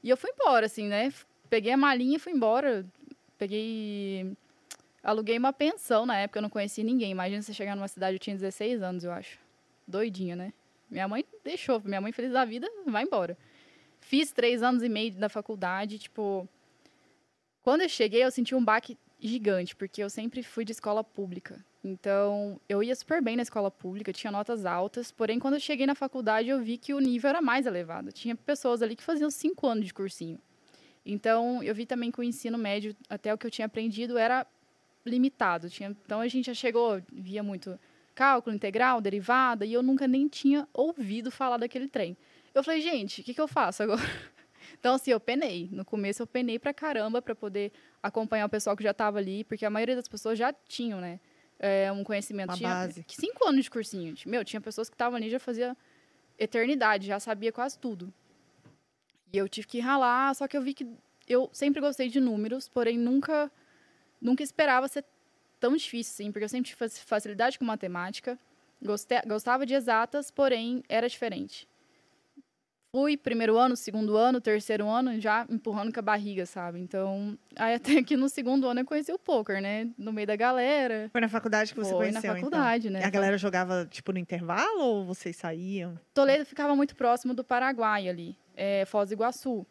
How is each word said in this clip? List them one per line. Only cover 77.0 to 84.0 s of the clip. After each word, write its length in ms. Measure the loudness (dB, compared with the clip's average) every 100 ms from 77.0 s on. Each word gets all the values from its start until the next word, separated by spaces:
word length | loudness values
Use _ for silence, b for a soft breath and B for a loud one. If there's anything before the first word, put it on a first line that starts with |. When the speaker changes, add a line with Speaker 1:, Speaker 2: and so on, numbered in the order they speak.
| -2 -4 -6 -10 _ -4
Speaker 1:
aí 200 | 0 0
até 260 | 4 4
que 140 | 4 2
no 140 | 2
segundo 360 | 0 2 2 2
ano 120 | 0
eu 60 | 0
conheci 260 | -2 -2
o 80 | -6
poker, 420 | 0 0 2 -2
né? 280 | -2 -2 -4 -6
No 140 | -6
meio 120 | -4 -2
da 100 | 2
galera. 720 | 4 4 2 2 2 -2 -2
Speaker 2:
Foi 80 | 0
na 60 | 2
faculdade 440 | 0 2 2 2
que 60 | -2
você 120 | 0
Speaker 1:
Foi 160 | 2 2
na 100 | 0
Speaker 2:
conheceu, 160 | -2 -2
então? 120 | 0
Speaker 1:
faculdade, 400 | 2 4 2 0
né? 120 | 0
Speaker 2:
E 20 |
a 60 | 2
galera 280 | 4 4 2
jogava, 480 | 2 0 0 -2 -2
tipo, 220 | -8